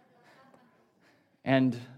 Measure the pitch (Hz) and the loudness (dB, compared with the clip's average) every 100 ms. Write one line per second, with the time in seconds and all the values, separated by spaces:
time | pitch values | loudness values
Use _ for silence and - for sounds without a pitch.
0 | _ _ _ - - - _ _ _ _ | _ _ _ -20 -20 -20 _ _ _ _
1 | _ _ _ _ - 135 131 117 120 | _ _ _ _ -2 2 2 -2 -12